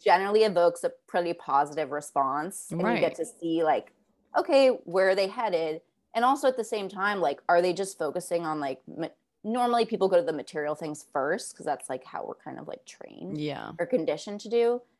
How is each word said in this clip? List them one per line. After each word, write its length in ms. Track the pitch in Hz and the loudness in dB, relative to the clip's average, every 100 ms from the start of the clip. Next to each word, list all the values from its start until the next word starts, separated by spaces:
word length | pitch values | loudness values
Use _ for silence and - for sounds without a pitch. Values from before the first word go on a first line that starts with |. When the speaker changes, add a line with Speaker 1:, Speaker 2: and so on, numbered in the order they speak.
Speaker 1:
generally 440 | 202 180 196 208 | 4 4 4 4
evokes 400 | 220 175 170 170 | 4 4 4 4
a 60 | 175 - _ | -2 -6 _
pretty 260 | 196 170 | -2 -2
positive 580 | 170 - 139 147 151 143 | -4 0 2 2 -2 -4
response, 840 | 147 151 - 135 143 165 - - 170 | -4 -2 0 0 0 -4 -8 -8 -2
and 100 | 196 | 0
you 60 | 240 | 2
Speaker 2:
Right. 0 | |
Speaker 1:
get 180 | 165 - | 0 0
to 100 | 160 | -8
see, 380 | - 165 165 | -6 -2 0
like, 300 | 160 127 - _ _ _ _ - | 2 2 -2 _ _ _ _ -2
okay, 320 | 359 277 269 240 | 4 6 6 4
where 260 | - 180 190 | 0 2 4
are 40 | 190 | 4
they 120 | 196 | 0
headed? 540 | 226 226 175 160 156 - _ _ | -2 -2 0 0 -4 -10 _ _
And 100 | 226 | 0
also 240 | 247 277 277 | 2 4 2
at 80 | 254 | 0
the 60 | |
same 240 | 214 220 196 | -2 -4 -6
time, 320 | 190 202 202 | -2 -2 0
like, 220 | 160 143 - | 0 0 2
are 140 | 175 | 4
they 100 | 180 | 4
just 240 | 175 196 - | 0 -4 -4
focusing 480 | 156 143 170 170 165 | -4 -4 -4 -4 -2
on, 140 | 151 | -4
like, 220 | 139 131 - | -4 -8 -12
ma-, 200 | - 160 - _ _ | -10 -10 -10 _ _
normally 420 | 208 240 247 240 226 | -6 -2 0 2 0
people 220 | 208 190 | 0 2
go 80 | 185 | 4
to 40 | |
the 80 | 170 | 2
material 400 | 156 - 160 147 151 | -2 -6 -6 -4 -4
things 280 | 160 151 - | -6 -10 -8
first, 440 | 147 135 190 - - | -4 -2 -2 -6 -10
'cause 100 | - | -6
that's, 240 | - - | -6 -6
like, 140 | 131 | -10
how 200 | - - - | -10 -12 -10
we're 100 | - | -12
kind 220 | - 131 | -12 -12
of, 80 | 156 | -12
like, 160 | - - | -14 -16
trained 540 | - - - - 151 | -20 -20 -16 -10 -8
Speaker 2:
Yeah. 320 | 151 139 53 160 | -6 -8 -8 -6
Speaker 1:
or 80 | 170 | 0
conditioned 540 | 170 160 156 - 208 | 0 0 -4 -6 -12
to 60 | 208 | -2
do. 320 | 233 233 240 - _ | 2 2 0 -6 _